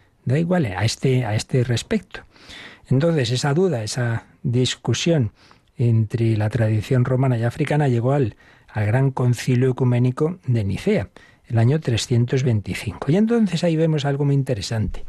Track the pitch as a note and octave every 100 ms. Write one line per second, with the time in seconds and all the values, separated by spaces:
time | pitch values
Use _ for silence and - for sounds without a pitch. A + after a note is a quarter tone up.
0 | _ _ - C3+ E3+ F3+ C3 F#2 A2 -
1 | C#3 B2+ A2+ A2 - C#3 A#2+ A#2 - A3
2 | - - - - - - - - - B2+
3 | E3 E3 A#2 B2 D3 C#3+ F#3+ C3+ G#2+ -
4 | A#2+ A#2 - _ - A#2+ B2+ - - A#2
5 | - E3 A2 - - _ _ - A#2+ A2+
6 | G#2+ A2+ A2+ A2 G#2+ A2+ A2 A2 - C3
7 | B2 B2+ C3 A#2+ A#2 - D3 D3+ C#3+ A#2+
8 | A#2 C#3+ A#2+ - - - _ - G#2 A#2+
9 | C3+ C3 B2 A#2+ - B2 C3 B2+ C3 B2
10 | B2+ B2+ D#3 F3+ - A#2 G2 F#2+ - G#3
11 | F#2+ - - _ _ A#2 A2+ D3+ D#3 A2
12 | - A#2+ A#2+ C3+ B2+ A2 G2 F2+ - -
13 | - E3+ A3 A#3 G#3+ E3 F3 D#3+ D#3+ D#3
14 | C#3 C#3 C#3+ C#3 C3+ A#2+ - A2+ G#2+ -